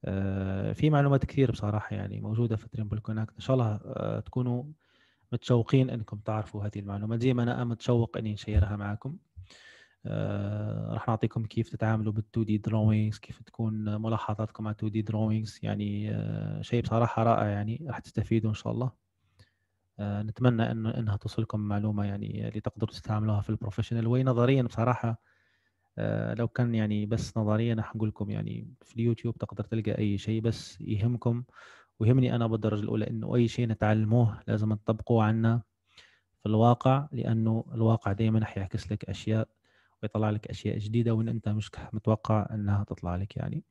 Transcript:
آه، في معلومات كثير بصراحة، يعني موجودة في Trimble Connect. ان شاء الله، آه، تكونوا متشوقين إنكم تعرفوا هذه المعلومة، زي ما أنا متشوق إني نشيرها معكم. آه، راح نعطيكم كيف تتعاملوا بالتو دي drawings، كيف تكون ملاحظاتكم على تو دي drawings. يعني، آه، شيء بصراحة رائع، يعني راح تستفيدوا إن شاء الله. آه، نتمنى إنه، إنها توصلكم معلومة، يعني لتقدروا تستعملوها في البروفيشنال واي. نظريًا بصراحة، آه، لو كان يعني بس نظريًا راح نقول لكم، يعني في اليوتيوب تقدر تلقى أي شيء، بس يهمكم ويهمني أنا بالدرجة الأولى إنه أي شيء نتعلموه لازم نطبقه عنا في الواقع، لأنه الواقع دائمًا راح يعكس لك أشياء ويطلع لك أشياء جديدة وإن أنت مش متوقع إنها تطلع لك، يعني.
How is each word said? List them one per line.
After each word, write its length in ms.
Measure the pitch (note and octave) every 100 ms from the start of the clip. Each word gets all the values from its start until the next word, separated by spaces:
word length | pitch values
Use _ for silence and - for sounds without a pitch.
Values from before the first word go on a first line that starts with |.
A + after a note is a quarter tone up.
| -
آه، 680 | G2 G2 G2 F#2+ F#2+ G2+
في 160 | G#2 D3+
معلومات 360 | D3+ C#3+ C#3 -
كثير 260 | - C3
بصراحة، 440 | - G#2 G#2 - G2+
يعني 260 | G2 G#2
موجودة 340 | G#2 A2 A#2+ A2
في 120 | -
Trimble 320 | A2 G#2+ G#2+
Connect. 340 | G#2+ A2 A2
ان 60 | -
شاء 140 | -
الله، 220 | C3 A#2 G#2+
آه، 440 | - - - A2
تكونوا 440 | - - B2 B2 D3 D#3 _ _ _ _ _
متشوقين 580 | A#2+ - B2 A2+ C3+ C3
إنكم 280 | A#2+ G#2+ G#2
تعرفوا 480 | G#2 A2 G#2+ G#2 G2+
هذه 140 | G#2
المعلومة، 380 | G2+ G2+ G#2+ A#2
زي 160 | B2+
ما 100 | B2
أنا 200 | A#2+ B2
متشوق 540 | A#2+ A#2 - A#2+ A2+ -
إني 160 | A2
نشيرها 420 | G#2 - G#2 G#2 G#2
معكم. 420 | G2+ G#2 C3 E3+ _ - - - - - - _ -
آه، 880 | G#2 G2+ G2+ G2+ G#2 G#2+ G#2+ G#2+
راح 140 | A2 -
نعطيكم 380 | A2 A2+ - A2
كيف 240 | - A2+
تتعاملوا 440 | - A2 A2 G#2+
بالتو 300 | G#2+ G#2+ A#2
دي 180 | G#2+ G#2+ G#2+
drawings، 500 | A2 G#2+ G#2+ G#2+ G#2+
كيف 220 | - -
تكون 600 | - - A2+ A2 G#2+ G#2+
ملاحظاتكم 680 | A2 A2+ - G#2+ A2 - A2
على 80 | G#2+
تو 120 | A2
دي 180 | G#2+ G#2+
drawings. 480 | G#2+ A2 A2 G#2+ -
يعني، 480 | G#2+ G#2 G#2 G#2 G#2 G#2+
آه، 460 | G#2+ G#2 G#2 G#2
شيء 200 | G#2 A#2+
بصراحة 400 | A#2 A2+ A#2 -
رائع، 220 | A2+ G#2+ G#2
يعني 380 | G2+ G#2 A#2+ D#3
راح 120 | A2+
تستفيدوا 500 | - - G#2 A2+ A2
إن 60 | G#2+
شاء 180 | A#2
الله. 180 | A2+ B2+ - _ _ _ _ - _ _ _ _ -
آه، 220 | G#2 G2+
نتمنى 480 | G#2+ - B2+ A#2 A#2
إنه، 180 | A#2 A2
إنها 280 | A2+ A2 G#2
توصلكم 420 | A2+ - A2 G#2+
معلومة، 460 | G#2 G#2 G#2 G#2 G2+
يعني 440 | G2+ G#2 G#2+ A2 G#2+
لتقدروا 360 | G#2 - A2+
تستعملوها 500 | - - G#2+ G#2+ G#2
في 80 | -
البروفيشنال 580 | A2 - G2 A2+ A#2 A2+
واي. 160 | B2
نظريًا 380 | C3 A#2 B2 C3+
بصراحة، 580 | A#2+ - A#2 A#2+ A2+ A2+ _ _ _ _ _ _ _ -
آه، 360 | G#1+ - A2
لو 140 | A2 A#2
كان 280 | - A#2+ A2+
يعني 300 | G#2+ G#2 G#2
بس 320 | G#2+ - -
نظريًا 380 | G#2+ G#2+ A#2 A2+
راح 200 | G#2+ A2
نقول 140 | G#2+
لكم، 200 | - G#2
يعني 420 | G#2 G#2+ A2+ A2+ B2+
في 140 | - A#2
اليوتيوب 420 | A#2 A#2 A#2+ A2+
تقدر 260 | G#2 -
تلقى 340 | G#2 A2+ G#2 G#2+
أي 200 | G#2+ G2+
شيء، 240 | G#2 A2
بس 400 | A2 A2 - -
يهمكم 640 | - G#2+ A2+ A#2+ - A#2 C3 - - - _ _
ويهمني 360 | A2 B2+ B2 A#2+
أنا 120 | A#2
بالدرجة 320 | A2+ A2 G#2+
الأولى 280 | G#2+ A2 G#2+
إنه 260 | A2+ A2 B2
أي 120 | A#2
شيء 200 | - A#2+
نتعلموه 720 | A2 G#2+ G#2+ G#2+ A#2 A2+ G#2 -
لازم 220 | G#2+ G#2+
نطبقه 500 | G#2+ - A2 - A#2
عنا 380 | G#2+ A2+ A2+ A#2 - _ _ - - _ _ _
في 60 | G#2+
الواقع، 600 | G#2+ A#2 A#2+ C3 C3 D3+
لأنه 540 | B2+ - A2+ A2 A2+ -
الواقع 380 | A2+ A2 A2+ -
دائمًا 280 | G2 A2+ A2
راح 180 | G#2+ -
يعكس 340 | F#2+ G#2+ -
لك 140 | G#2 -
أشياء 400 | F#2+ - A2 A2 _ _ _ _ _
ويطلع 260 | G#2+ G#2+ G#2+
لك 180 | G#2+ -
أشياء 300 | - G#2+ A#2
جديدة 360 | G#2 A2+ A#2
وإن 160 | A2+ A2+
أنت 200 | A#2 G#2+
مش 220 | G#2+ G#2 - -
متوقع 540 | G#2+ - A2 - G#2+ -
إنها 320 | A2 G2+ G2+
تطلع 320 | G#2 - F2+ F2
لك، 220 | G2+ -
يعني. 260 | - D#3 -